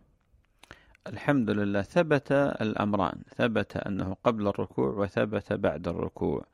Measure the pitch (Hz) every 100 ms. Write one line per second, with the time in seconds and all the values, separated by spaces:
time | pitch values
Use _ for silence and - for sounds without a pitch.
0 | _ _ _ _ _ _ - - _ _
1 | - 104 - 143 107 104 101 101 98 175
2 | 165 143 - 139 143 - 110 - 104 101
3 | 90 - - - 123 110 101 98 101 95
4 | 92 92 127 110 104 - 98 - 135 110
5 | 101 - 113 104 - 101 101 76 87 85
6 | 85 - 90 62 50